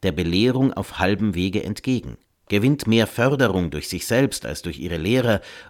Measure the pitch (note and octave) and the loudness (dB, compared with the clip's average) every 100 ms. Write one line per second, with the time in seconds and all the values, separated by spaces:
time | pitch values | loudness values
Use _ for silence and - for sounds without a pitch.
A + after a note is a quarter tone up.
0 | F#2+ D#2 E2+ F2+ B2 B2+ C3+ - - - | -2 0 2 4 4 4 2 0 -6 -2
1 | F#2+ G#2 G#2+ F2+ F#2+ G2+ - G#2+ B2+ B2+ | 0 2 0 0 0 -2 -4 -6 -4 -4
2 | B1+ A1+ _ _ - G#2 B2+ D3 A2 A2+ | -4 -14 _ _ -2 0 2 2 2 2
3 | G#2+ - B2+ C#3 A#2+ F#2+ E2+ D2+ - F2 | 2 2 0 2 2 2 -2 -4 -6 -6
4 | - A#2+ C3+ - - D2+ F2 - E2 E2 | -2 2 2 -2 -8 -8 -10 -8 -6 -4
5 | F2+ B2+ A#2 G2+ - - | 0 2 2 0 -2 -20